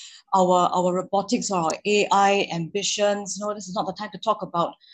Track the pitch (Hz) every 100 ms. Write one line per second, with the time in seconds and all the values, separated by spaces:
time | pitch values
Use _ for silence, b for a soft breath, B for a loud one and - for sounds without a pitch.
0 | B B B 190 180 180 175 180 180 180
1 | 180 196 196 233 180 185 160 165 202 208
2 | - 196 196 202 - 170 160 202 190 -
3 | 202 202 196 185 208 208 185 202 180 180
4 | 208 180 220 208 180 170 165 - b